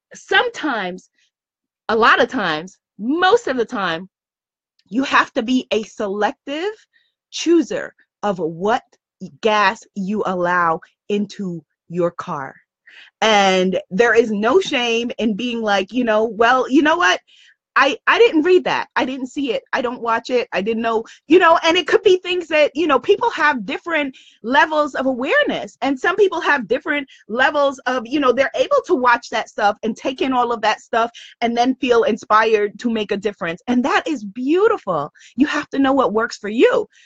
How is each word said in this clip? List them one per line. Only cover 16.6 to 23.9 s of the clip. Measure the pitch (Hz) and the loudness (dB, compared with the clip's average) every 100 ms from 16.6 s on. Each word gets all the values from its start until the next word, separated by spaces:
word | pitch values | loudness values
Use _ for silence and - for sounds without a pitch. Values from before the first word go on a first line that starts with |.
| 247 | 2
you | 262 | 2
know | 302 330 | 2 2
what? | 359 349 _ _ _ _ _ - | 0 -2 _ _ _ _ _ 0
I, | 285 277 - | 0 0 0
I | 330 | 4
didn't | 466 320 | 4 4
read | 311 370 247 | 4 4 2
that. | 135 - - | -4 -4 -4
I | 240 | -4
didn't | 269 254 | -6 -10
see | - 277 | -6 -4
it. | 202 - | -4 -4
I | - | -6
don't | 240 247 | -4 -6
watch | 233 226 233 | -4 -4 -2
it. | 247 - | -2 -2
I | 170 | -4
didn't | 196 226 | -4 -2
know," | 233 226 226 - - | -2 -2 -4 -10 2
you | 339 | 4
know, | 339 330 | 6 4
and | 330 359 | 4 0
it | 349 | 2
could | - | 2
be | 415 370 | 4 2
things | 349 359 330 | 0 -4 -2
that, | 311 294 277 | 2 2 0
you | 330 | 0
know, | 269 | 0
people | - 403 480 | 2 0 0
have | - 302 277 190 | 0 0 0 -4
different | 320 - | -8 -4